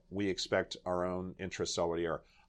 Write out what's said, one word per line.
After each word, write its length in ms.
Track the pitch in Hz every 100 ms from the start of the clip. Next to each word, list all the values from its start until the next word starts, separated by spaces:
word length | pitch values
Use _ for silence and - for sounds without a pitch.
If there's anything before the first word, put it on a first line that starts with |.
| -
we 180 | 95 101
expect 480 | 92 - 98 92 - -
our 200 | 90 90
own 300 | 92 92 -
interests 380 | 92 - 90 -
already 300 | 85 82 85
are. 140 | 76 - -